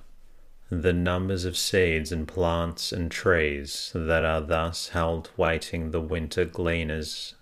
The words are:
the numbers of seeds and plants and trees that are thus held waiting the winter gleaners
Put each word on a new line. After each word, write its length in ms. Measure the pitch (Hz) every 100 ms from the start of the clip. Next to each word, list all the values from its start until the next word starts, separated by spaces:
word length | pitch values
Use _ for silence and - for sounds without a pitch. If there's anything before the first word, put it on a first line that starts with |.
| - - - - - - -
the 200 | 87 87
numbers 500 | 87 87 90 92 95
of 140 | 90 87
seeds 560 | - 101 90 80 76
and 120 | 82 78
plants 680 | - 85 85 85 82 -
and 180 | 92 85
trees 800 | - - 87 76 71 71 - -
that 300 | 90 80 82
are 160 | 80 80
thus 480 | 76 80 82 82 -
held 420 | 90 82 82 80 -
waiting 560 | 85 82 - 85 80
the 80 | 82
winter 460 | 80 87 78 - 87
gleaners 920 | - 85 85 80 78 76 - - -